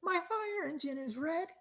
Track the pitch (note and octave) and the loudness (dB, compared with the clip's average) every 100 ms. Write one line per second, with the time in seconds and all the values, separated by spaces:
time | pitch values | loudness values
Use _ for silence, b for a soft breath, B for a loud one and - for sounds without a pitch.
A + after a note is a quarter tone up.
0 | F4+ F4+ E4+ A4 G#4+ G#4 D#4 D4 C#4 C4+ | 4 2 2 0 0 0 0 0 -2 -2
1 | C4+ A3 D4 E4 F#4 - | -4 -2 0 0 -2 -6